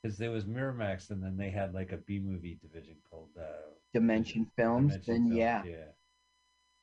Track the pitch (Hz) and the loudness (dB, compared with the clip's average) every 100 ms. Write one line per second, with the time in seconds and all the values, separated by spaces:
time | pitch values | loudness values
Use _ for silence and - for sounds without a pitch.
0 | 113 101 117 113 98 120 135 123 104 92 | -4 -2 -2 -2 -2 -2 -2 0 -2 -2
1 | - 98 95 95 98 98 98 95 92 90 | -4 -4 -4 -2 -2 -2 -2 -2 -6 -6
2 | - 101 98 92 85 82 82 80 78 80 | -4 -4 -2 -4 -6 -12 -14 -16 -16 -20
3 | _ 85 78 85 78 76 76 73 _ 120 | _ -20 -18 -12 -10 -10 -14 -20 _ 2
4 | 113 110 113 113 110 - 113 120 147 95 | 4 4 2 -2 -2 2 2 6 4 2
5 | 117 117 120 117 113 117 92 80 78 - | 0 4 4 6 4 2 -4 -10 -14 -18
6 | _ _ _ _ _ _ _ _ | _ _ _ _ _ _ _ _